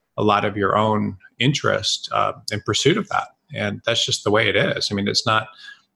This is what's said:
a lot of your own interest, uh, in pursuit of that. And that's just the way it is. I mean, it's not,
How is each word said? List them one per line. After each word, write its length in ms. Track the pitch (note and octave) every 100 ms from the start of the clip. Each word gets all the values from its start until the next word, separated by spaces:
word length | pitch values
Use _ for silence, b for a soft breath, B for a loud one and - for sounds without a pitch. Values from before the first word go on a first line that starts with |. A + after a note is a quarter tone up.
| _ -
a 80 |
lot 220 | G#2+ G#2 G#2+
of 100 | G#2
your 220 | G2 G#2
own 400 | A2 G#2+ G#2 G2 B -
interest, 680 | B2 C#3 G#2+ G2+ G#2 - -
uh, 200 | G#2+ G#2 - -
in 80 | G#2
pursuit 360 | - G#2 C3+ G#3+
of 120 | -
that. 200 | - - _ -
And 280 | A2+ G#2 G#2 -
that's 200 | A#2 -
just 180 | -
the 80 | -
way 160 | G#2+ A2
it 80 | G2
is. 340 | - - -
I 40 | G2+
mean, 140 | G2+
it's 160 | - -
not, 220 | A2 G#2+ B B B B